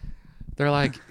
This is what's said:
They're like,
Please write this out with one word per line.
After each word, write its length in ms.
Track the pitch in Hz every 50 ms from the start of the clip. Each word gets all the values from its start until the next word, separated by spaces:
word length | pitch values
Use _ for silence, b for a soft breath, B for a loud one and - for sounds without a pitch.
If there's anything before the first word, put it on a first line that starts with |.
| B B B B B B B B B B - -
They're 140 | 143 147
like, 240 | 143 143 143 135 135 - - -